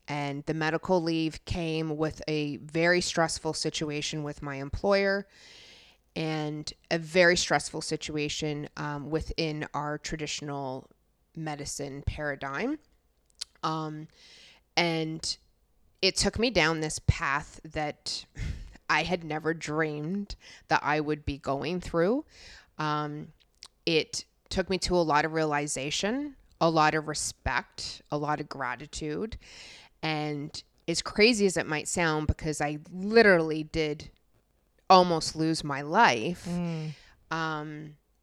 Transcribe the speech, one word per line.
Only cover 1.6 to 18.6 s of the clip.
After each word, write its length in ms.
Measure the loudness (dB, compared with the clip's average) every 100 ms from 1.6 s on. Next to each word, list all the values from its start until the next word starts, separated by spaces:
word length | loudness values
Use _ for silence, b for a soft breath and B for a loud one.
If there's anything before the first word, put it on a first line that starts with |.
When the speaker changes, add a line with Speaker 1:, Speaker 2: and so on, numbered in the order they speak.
| -2 -2 -2 0
Speaker 1:
with 240 | -2 -2 -4
a 300 | -2 -2 -6
very 420 | -4 2 4 4
stressful 540 | 2 2 2 0 -4
situation 680 | -2 -2 -2 -4 -4 -4 -4
with 200 | -6 -8
my 140 | -8 -8
employer. 680 | -6 -2 2 4 4 0 -4 B B B B B B B _ -6
And 560 | -4 -2 -4 -6 -10 -12 -4
a 80 | -4
very 380 | 2 6 6 6
stressful 460 | 4 2 0 -6
situation, 840 | -4 -6 -4 -4 -4 -2 -4 -4 -8 -8
um, 340 | -6 -6 -4
within 580 | -4 -2 -4 -4 -4 -6
our 240 | -6 -4 -6
traditional 920 | -6 -6 -6 -6 -6 -6 -6 -8 -12 _ _ _ _ -10
medicine 680 | -8 -8 -8 -8 -8 -6 -4
paradigm. 720 | -2 -4 -4 -6 -4 -2 -4 _ _ _ _ _ -16 -16 _
Um, 460 | -4 -2 -4 -8 -14 B B B B B _ 2
and 600 | 2 2 -2 -4 -6 -8 _ _ _ _ _ _
it 140 | 0 2
took 220 | 0 2
me 120 | 2
down 300 | 4 4 2
this 200 | -2 0 2
path 540 | 2 2 -2 -4 -14
that 600 | -10 -6 -4 -6 -8 -8 -10 B B B